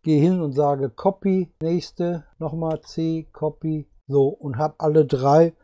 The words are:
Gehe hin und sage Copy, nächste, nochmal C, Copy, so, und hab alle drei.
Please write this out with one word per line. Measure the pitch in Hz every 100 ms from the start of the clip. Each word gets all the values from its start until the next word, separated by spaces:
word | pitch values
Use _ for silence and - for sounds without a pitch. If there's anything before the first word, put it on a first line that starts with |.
Gehe | 160 147
hin | 170 185
und | 151
sage | 135 143 139 135
Copy, | - 190 190 196 190 175 -
nächste, | 160 175 - - 175 165 - -
nochmal | - 165 160 156
C, | - - 165 160 160
Copy, | - 156 151 160 156 - _ -
so, | 139 135
und | - 147 123
hab | 156 -
alle | 160 156
drei. | 139 135 135 156 165 -